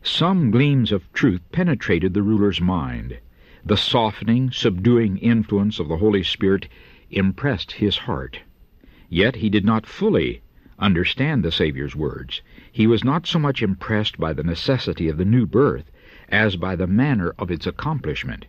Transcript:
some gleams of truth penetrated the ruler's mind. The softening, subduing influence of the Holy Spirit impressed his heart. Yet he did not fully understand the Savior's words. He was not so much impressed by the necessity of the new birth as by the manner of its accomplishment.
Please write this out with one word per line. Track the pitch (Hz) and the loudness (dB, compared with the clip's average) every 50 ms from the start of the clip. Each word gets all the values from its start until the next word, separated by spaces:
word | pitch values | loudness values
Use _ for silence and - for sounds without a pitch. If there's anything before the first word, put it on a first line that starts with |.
| - | -8
some | - - - 156 175 190 185 156 117 | -6 -2 0 2 2 2 2 2 4
gleams | 101 120 143 147 143 135 117 104 | 4 4 4 4 4 2 2 2
of | 104 95 - - | 0 -2 -4 -6
truth | _ - - 131 90 90 - - | _ 0 2 2 2 0 -4 -6
penetrated | - - 185 175 143 110 - - 95 85 87 95 87 | -4 -2 0 0 0 -2 0 0 0 2 2 0 0
the | 101 | 0
ruler's | 101 101 110 104 101 101 90 80 | 2 2 2 2 2 2 2 0
mind. | 87 90 92 85 73 62 62 60 57 60 62 - - - _ _ - - - - - | 0 0 0 0 -2 -6 -8 -8 -10 -10 -14 -14 -18 -20 _ _ -20 -20 -20 -18 -2
The | - 104 | 0 0
softening, | 101 - - - 127 113 110 101 - - 107 117 123 131 127 | 0 0 0 2 2 2 2 -2 -4 0 0 2 2 2 -2
subduing | 123 - - 117 95 87 95 117 123 117 117 104 95 | -4 0 0 0 0 2 2 4 4 4 4 2 -2
influence | 98 - 117 117 113 104 - 104 98 101 107 107 - | 0 2 2 2 2 2 0 0 0 0 0 -2 -2
of | 82 | -4
the | 73 80 | -4 -2
Holy | 80 101 110 104 98 | 2 2 4 4 2
Spirit | 90 - - - - 95 98 95 - - - - - - - - _ - | 0 -2 -4 0 2 2 2 2 0 -8 -20 -20 -20 -20 -20 -20 _ -6
impressed | - 98 95 95 95 - - 143 123 92 - - | -2 0 0 0 0 0 -2 -2 -2 -2 -6 -10
his | - - 107 101 92 | -6 -2 -2 -2 -2
heart. | - - - 98 67 67 62 - - - _ - _ - _ _ _ - - - - - - | -2 -4 -6 -6 -6 -6 -10 -14 -18 -20 _ -20 _ -20 _ _ _ -20 -20 -20 -20 -16 -4
Yet | 82 82 95 120 131 | 0 2 2 2 2
he | - 113 107 | 0 -2 0
did | 95 107 92 | 0 2 2
not | 107 113 110 - | 2 0 0 -2
fully | - - - 190 220 185 107 78 62 60 - - - _ - _ - - | -6 -8 -2 0 2 2 2 0 -2 -4 -8 -16 -20 _ -20 _ -20 -8
understand | - - 101 92 82 90 - - - 131 151 160 123 | -2 0 2 2 2 0 -2 -2 -2 -2 0 0 0
the | 87 85 78 | 0 -2 0
Savior's | - 90 80 69 65 69 69 - | 0 0 0 0 -4 -8 -8 -6
words. | 73 76 71 - - 65 65 - - - _ - - - - | -4 -4 -4 -6 -8 -12 -12 -12 -14 -14 _ -20 -20 -20 -14
He | _ - 110 | _ 2 4
was | 110 117 107 | 4 4 4
not | - 127 143 170 160 | 2 0 0 0 -2
so | - - 170 | -2 -2 0
much | 147 143 131 - | 0 0 -2 -2
impressed | 117 98 95 - - - 110 107 107 - - | -2 -2 -2 -4 -4 -2 -2 -2 -2 -2 -4
by | - 82 80 78 | -4 -4 -4 -4
the | 67 76 | -4 -2
necessity | 85 85 - - - 135 127 - - 82 - 87 | -4 -4 -2 -2 -2 -2 0 -2 -4 -4 -2 -2
of | 80 78 | -2 0
the | 76 92 | 0 2
new | 98 113 127 117 | 2 4 2 2
birth | 78 - 113 143 127 69 62 - - - _ - - - - - | 2 2 2 2 2 2 -2 -8 -14 -20 _ -20 -20 -20 -20 -10
as | - - 104 110 107 95 | -4 0 2 2 2 0
by | 87 82 95 95 | -2 -4 -4 -2
the | 85 87 | -2 0
manner | 87 98 107 131 151 135 104 87 85 - - | 2 2 2 2 2 0 0 -2 -2 -4 -6
of | 101 87 | -6 -6
its | 90 80 - | -6 -4 -4
accomplishment. | 95 87 - - 147 160 131 - 80 71 - - 65 60 - - | -8 -8 -6 -6 -4 -6 -4 -4 -6 -6 -6 -8 -10 -10 -12 -16